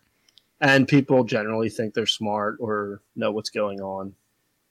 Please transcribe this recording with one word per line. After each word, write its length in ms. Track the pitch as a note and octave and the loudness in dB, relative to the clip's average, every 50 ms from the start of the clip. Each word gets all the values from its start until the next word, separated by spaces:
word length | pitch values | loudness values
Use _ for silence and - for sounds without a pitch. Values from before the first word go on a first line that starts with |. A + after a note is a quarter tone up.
<laughs> 580 | _ _ _ _ _ _ _ _ _ _ _ - | _ _ _ _ _ _ _ _ _ _ _ 0
And 260 | D3+ C3+ C3+ C3+ B2+ | 4 6 6 6 6
people 380 | - D3 C#3 C3+ - C3+ B2+ B2 | 6 4 4 4 4 4 2 2
generally 460 | G#2+ B2+ A2 G#2 A2 A2+ A2+ A2+ A2 | 2 0 -2 -2 -2 -2 -2 -2 -2
think 240 | - - A2+ G#2+ - | -2 -4 -6 -4 -2
they're 120 | A#2+ G#2+ | -4 -2
smart 520 | - - - A2 G#2 G#2 G#2+ G#2 G#2+ A2 - | -2 -2 -2 -2 -2 -2 -2 -2 -4 -4 -4
or 420 | B2 G#2+ G#2+ G#2 G2+ G2+ G2+ G2+ _ _ - | -4 -4 -2 -2 -4 -6 -8 -12 _ _ -8
know 160 | - A2+ G#2+ | -4 -4 -2
what's 180 | G#2 G#2+ - - | -2 -4 -6 -6
going 300 | - A2 G#2 G2+ G2 G2 | -4 -4 -4 -4 -4 -6
on. 340 | G2 F#2+ F#2+ F#2+ F#2+ G2 F#2+ _ _ _ _ _ _ _ _ _ _ _ | -8 -8 -8 -8 -10 -12 -14 _ _ _ _ _ _ _ _ _ _ _